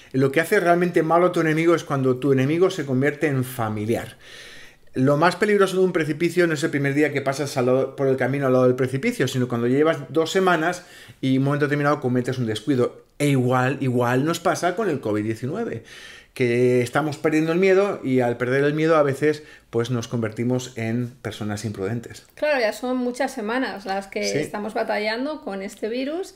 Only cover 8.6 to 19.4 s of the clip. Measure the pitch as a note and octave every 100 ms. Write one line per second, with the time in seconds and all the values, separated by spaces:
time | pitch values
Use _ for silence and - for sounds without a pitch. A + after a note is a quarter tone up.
8.6 | B2+ B2+ B2+ C3 A#3 A#3+ C3 C3 B2 A#2+
9.6 | A#2+ C3+ D#3 D3 C#3 C#3+ D#3+ F#3+ F#3 E3+
10.6 | D#3+ F3 - - - - C3+ C3 C3+ C#3+
11.6 | C#3+ D3 C#3+ D3 C3 B2+ B2 B2+ A#2 G#2+
12.6 | - C3 A#2+ - _ - C#3+ C#3 B2 B2+
13.6 | B2+ C3+ C3 A#2+ A#2+ B2+ D3 E3 F#3 D#3
14.6 | E3+ F#3 G#3+ C3+ A2+ G#2 G#2+ A2 B2 F#3+
15.6 | A#3 A2 - - - - - - B2 A#2+
16.6 | B2 B2 A#2+ C#3+ D3+ C#3 E3 D#3 D#3+ E3
17.6 | F#3+ F#3+ G3+ F3 C3+ B2+ A#2+ A#2+ B2 C3+
18.6 | C#3+ D3+ D#3+ D#3+ C#3+ C3 D3+ D3+